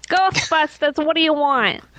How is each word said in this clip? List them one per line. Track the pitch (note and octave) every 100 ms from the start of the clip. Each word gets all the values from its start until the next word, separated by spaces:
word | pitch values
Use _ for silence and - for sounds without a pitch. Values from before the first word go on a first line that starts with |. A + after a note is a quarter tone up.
| -
Ghostbusters, | F4 F#4+ - - D#4+ D4+ - D4 D4
what | D4+ E4
do |
you | D#4+
want? | D4+ C#4+ C4+ G#3+ - -